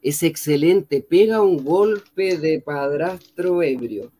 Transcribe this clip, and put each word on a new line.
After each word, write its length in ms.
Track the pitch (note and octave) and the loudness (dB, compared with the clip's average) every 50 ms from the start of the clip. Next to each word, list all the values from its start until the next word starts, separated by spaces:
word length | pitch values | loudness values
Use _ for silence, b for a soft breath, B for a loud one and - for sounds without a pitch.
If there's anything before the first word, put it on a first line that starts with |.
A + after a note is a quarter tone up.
| _ | _
es 180 | C#3 D3 - | -4 -4 0
excelente, 800 | - E3 D#3 - - D3+ D3+ C#3+ D3 E3+ F#3 G3 D#3+ _ D3 C#3 | -2 -2 -2 -2 -4 -2 0 2 2 4 2 2 0 _ -4 -4
pega 400 | C3 _ E3 F3 G#3 A3 A3 A3 | -2 _ 4 4 4 4 4 2
un 240 | G#3 G3 F3+ D3 C3 | 4 2 2 0 0
golpe 720 | C#3+ E3 F#3+ G#3 G#3+ G#3+ G3+ - _ _ - F#3+ F#3+ F#3 E3 | 0 2 2 2 2 0 -2 -8 _ _ -4 -2 -2 -2 -2
de 240 | D3+ D#3+ D#3 D#3 | 0 -2 -2 -2
padrastro 1000 | D3 - D3 C#3+ C#3 C#3 C#3+ D3 D#3+ F3+ F#3 F3+ _ _ _ - F3 F3+ F3+ F3 E3+ | -4 -6 -6 -4 -4 -4 -2 -2 -4 -4 -6 -8 _ _ _ -6 -2 -2 0 0 0
ebrio. 480 | D3+ C3+ B2 A#2+ A2+ G#2+ G2+ G2 - _ _ | -2 -2 -4 -6 -8 -8 -10 -12 -12 _ _